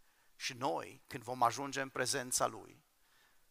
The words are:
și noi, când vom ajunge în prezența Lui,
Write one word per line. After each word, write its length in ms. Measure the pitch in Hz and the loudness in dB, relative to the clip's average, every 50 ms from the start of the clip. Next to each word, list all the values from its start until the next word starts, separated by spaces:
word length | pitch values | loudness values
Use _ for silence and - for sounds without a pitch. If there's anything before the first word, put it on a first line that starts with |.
| - - _ _ _ - - | -20 -20 _ _ _ -20 -14
și 160 | - - - 135 | -8 -6 -6 -4
noi, 500 | 117 127 147 170 151 104 95 131 131 - | -2 0 0 0 0 -4 -6 -10 -16 -14
când 160 | - - 135 113 | -12 -10 -10 -6
vom 200 | 117 127 127 120 | -6 2 4 4
ajunge 380 | 117 113 120 139 139 131 139 | 4 4 2 -2 -4 -2 -2
în 80 | 135 135 | -4 -2
prezența 580 | - - 127 120 - 139 123 127 123 - 135 | -2 0 0 2 2 0 0 0 2 2 2
Lui, 380 | 120 110 104 90 - - - - _ _ _ _ _ _ - - _ _ - - _ | 2 2 -2 -10 -16 -18 -20 -20 _ _ _ _ _ _ -20 -20 _ _ -20 -20 _